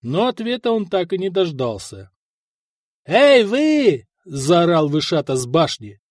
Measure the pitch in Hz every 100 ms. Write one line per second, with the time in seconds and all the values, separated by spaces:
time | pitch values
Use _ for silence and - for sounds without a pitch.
0 | 117 151 240 247 226 240 240 226 190 196
1 | 175 190 190 185 180 139 127 104 - 98
2 | 95 _ _ _ _ _ _ _ _ _
3 | - 233 285 269 208 240 311 302 254 139
4 | - _ - 139 135 170 170 170 151 151
5 | 143 165 143 131 123 151 156 - 107 101
6 | _